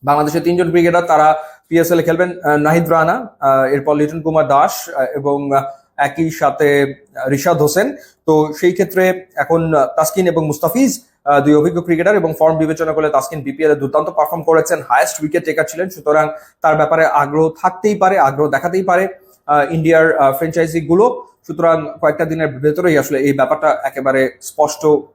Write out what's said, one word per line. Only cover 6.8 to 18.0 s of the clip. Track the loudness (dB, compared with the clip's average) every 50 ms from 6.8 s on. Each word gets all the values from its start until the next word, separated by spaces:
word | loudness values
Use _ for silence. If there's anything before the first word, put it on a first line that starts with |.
| 0 0 -4 -10 _ _ _
আহ, | -8 -4 -2
রিশাদ | -2 -2 0 0 0 2
হোসেন। | 0 0 2 0 -2 -2 -4 -10 -16 -20 _ _ _
তো | 0 2 2 2 0 -4 -2
সেই | -2 -2
ক্ষেত্রে | 0 0 -4 -2 0 0 0 0 0 -2 -8 _ _
এখন, | -6 -2 0 0 0 0 2 2
আহ, | 2 0
তাসকিন | 0 0 -2 -2 -2 0 -2 0 0
এবং | 0 0 -2
মুস্তাফিজ, | -2 -4 -2 -4 -2 0 2 0 0 0 -4 _ _ _ _ _
আহ, | 0 2 2
দুই | 4 4 4
অভিজ্ঞ | 4 4 2 -2 -4
ক্রিকেটার | -2 -2 -2 0 2 2 2
এবং | 2 0 -2 -2 2
ফর্ম | 2 2 2 2
বিবেচনা | -2 -2 -2 -4 -4 -4 -2
করলে | -2 -2 0
তাসকিন | 0 0 -2 -2 -10 -10
বিপিএল | -8 -10 -8 -2 0 0
এ | 0
দুর্দান্ত | 0 -2 -2 -2 -2 -2 -2
পারফর্ম | -2 -2 -2 -2 -2 -6 -2
করেছেন, | 2 2 2 2 0 -4 -6 -4 -2
হায়েস্ট | 0 0 0 0 -4 -6 -6
উইকেট | -2 -2 -2 -2
টেকার | -2 -4 -2 -4 -4
ছিলেন, | -4 -8 -8 -8
সুতরাং | -8 -8 -2 0 2 2 2 0 -4 -10 -16 -20 _ _
তার | _ 0 2
ব্যাপারে | 2 2 0 2 2 2
আগ্রহ | 2 2 0 0 0 0 0 0 0 0 -2
থাকতেই | -2 -4 -4 0 -2 -2 0
পারে, | 2